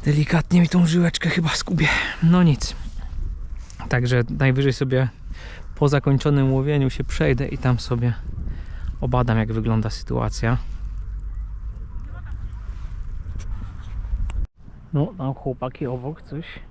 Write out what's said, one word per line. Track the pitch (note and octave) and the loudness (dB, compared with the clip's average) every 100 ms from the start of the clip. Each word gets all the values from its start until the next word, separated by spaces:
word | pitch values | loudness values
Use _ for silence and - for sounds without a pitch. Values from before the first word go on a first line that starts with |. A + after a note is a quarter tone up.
Delikatnie | - D3 D3 E3+ - F3 | 4 2 4 2 4 4
mi | E3+ | 6
tą | F3+ E3+ | 6 4
żyłeczkę | F3 E3+ - E3+ | 4 2 2 0
chyba | F3+ D#3+ | 2 0
skubie. | - - E3 D3+ - - - | -2 -2 2 2 2 -2 2
No | E3 F3+ | 6 8
nic. | E3+ C3+ - - - - - - - - - - - - - | 6 4 0 -4 -8 -6 -6 -4 -4 -6 -8 -10 -12 -10 -2
Także | B2 B2 B2+ A#2+ D3 | 0 4 2 2 2
najwyżej | C3+ C3 C#3 | 4 4 2
sobie | B2 C3+ C3 B2+ - - - - - - | 2 2 2 2 -4 -12 -12 -12 -12 -12
po | - C#3+ | 2 4
zakończonym | C#3 C#3+ C3+ D3+ C#3+ C3+ | 4 4 4 4 4 4
łowieniu | C3 C#3 D3 C3+ | 4 2 2 2
się | - | 0
przejdę | C3+ - D3+ B2+ C#3 | -4 2 2 2 0
i | - | 0
tam | B2+ A#2+ | 2 2
sobie | - A#2+ A#2+ A2 - - - - - - - - | 0 0 0 0 -6 -6 -6 -6 -8 -6 -6 -4
obadam, | B2 B2 B2 A2+ | 0 2 4 2
jak | A2 | 2
wygląda | A2 A2+ A2 A2 | 0 2 2 0
sytuacja. | - - B2 A#2 - A#2 A#2+ - - - - - - - - - - - - - - - - - - - - - - - - - - - - - - - - - - - - - - - _ - - - | -4 -4 -2 -2 0 0 0 -2 -6 -6 -6 -6 -8 -6 -8 -8 -8 -8 -10 -10 -8 -8 -10 -8 -8 -8 -10 -10 -10 -10 -8 -8 -8 -6 -6 -6 -6 -6 -10 -8 -8 -4 -2 0 0 -2 _ -20 -18 -2
No, | C#3+ D3+ - | 0 0 -2
tam | C3+ | -6
chłopaki | C3+ C#3 B2+ B2+ - C3+ | -4 -6 -4 -6 -6 -6
obok | B2+ C3 D#3+ | -4 -6 -10
coś | - C#3+ - - - | -12 -12 -10 -14 -16